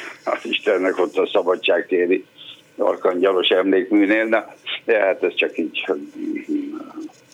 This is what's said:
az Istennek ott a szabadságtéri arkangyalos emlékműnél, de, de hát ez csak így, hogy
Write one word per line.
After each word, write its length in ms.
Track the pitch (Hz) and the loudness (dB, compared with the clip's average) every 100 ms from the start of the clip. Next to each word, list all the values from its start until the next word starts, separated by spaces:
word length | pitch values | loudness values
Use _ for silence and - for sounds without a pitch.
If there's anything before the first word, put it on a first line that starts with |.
| - - | -4 -10
az 140 | - - | -6 -6
Istennek 560 | - - - 95 92 92 | -4 -4 0 2 2 0
ott 180 | 90 95 | 0 0
a 100 | 90 | 0
szabadságtéri 920 | 104 87 92 - 87 - 90 90 95 - - - - _ - | 0 2 0 2 0 2 0 2 0 -2 -20 -20 -20 _ -4
arkangyalos 720 | 101 87 95 87 98 92 90 | -2 0 0 2 2 2 2
emlékműnél, 800 | 95 92 95 87 104 98 110 113 | 2 4 2 4 4 4 2 2
de, 260 | 110 - - - - | 0 -2 -14 -12 -8
de 140 | - 110 | 0 2
hát 240 | 98 90 | 2 2
ez 120 | 113 | -2
csak 240 | - 78 - | 0 -2 -2
így, 240 | 80 - - | -6 -4 -4
hogy 120 | 76 - - - - - 294 - 320 - - - - _ | -4 -6 -10 -6 -6 -4 -4 -4 -10 -14 -14 -16 -18 _